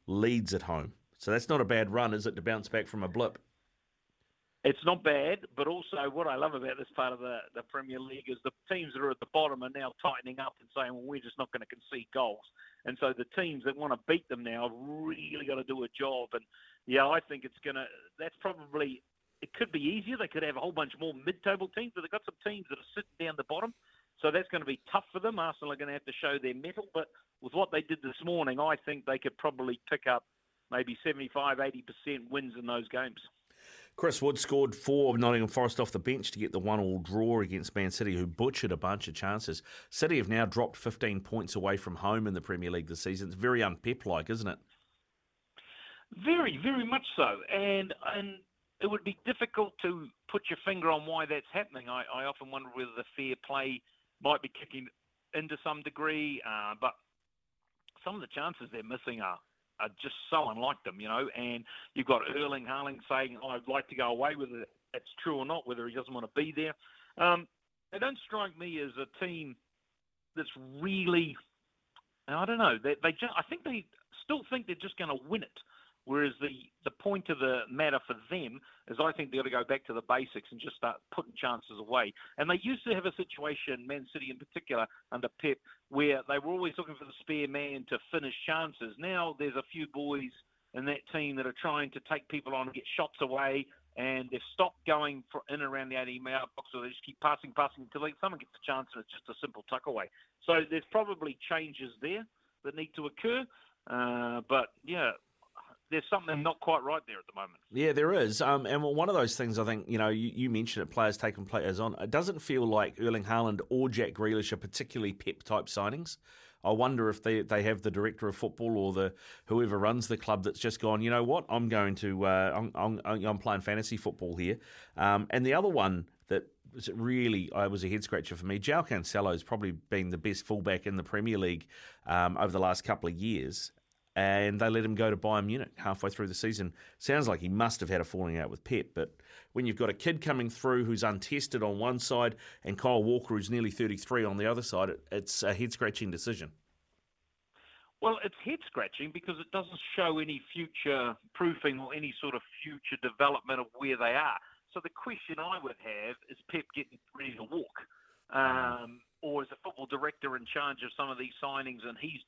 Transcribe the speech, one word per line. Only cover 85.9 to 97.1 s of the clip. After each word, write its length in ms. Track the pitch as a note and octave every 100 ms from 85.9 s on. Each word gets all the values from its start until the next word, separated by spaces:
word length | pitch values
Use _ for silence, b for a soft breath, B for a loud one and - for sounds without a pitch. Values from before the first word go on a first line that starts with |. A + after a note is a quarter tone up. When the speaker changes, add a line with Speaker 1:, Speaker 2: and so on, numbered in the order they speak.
| C#3 D3 C3+ C3+
Speaker 2:
they 100 | C#3+
were 140 | D3+
always 220 | F#3 F3 C#3+
looking 160 | D#3
for 120 | C#3+ C#3+
the 140 | -
spare 260 | - D3+ C#3+
man 380 | C#3+ C#3+ C#3 -
to 80 | A#2+ -
finish 240 | E3 C#3 - -
chances. 480 | D#3+ D#3+ - A2+ G#2+
Now 360 | F3 F#3 E3 C#3
there's 160 | D3 C3
a 100 | -
few 140 | E3 D3+ C#3+
boys 340 | C#3+ C#3+ B2+ - _ _ _ B2+
in 100 | C#3
that 160 | C#3+ -
team 260 | D#3+ C#3+ C3+
that 100 | C3
are 80 | B2
trying 300 | E3 D3 C#3+ C#3
to 20 | -
take 200 | D#3 -
people 260 | D3+ -
on 140 | C3+ C3
and 80 | B2
get 80 | - -
shots 220 | D#3 -
away, 440 | C3 C3 C#3 C#3 C3 b b -
and 320 | C3 C3 B2+
they've 80 | B2 -
stopped 320 | - F#3 - -
going 380 | D3+ D3 C3+ -
for 100 | D3 -
in 140 | D3
around 260 | C#3 C3+ C3
the 60 | C3
eighteen 260 | B2+ B2+
yard 260 | B2+ C3 C3 -
box, 140 | -
so 100 | B2+
they 80 | A#2+
just 140 | B2
keep 160 | -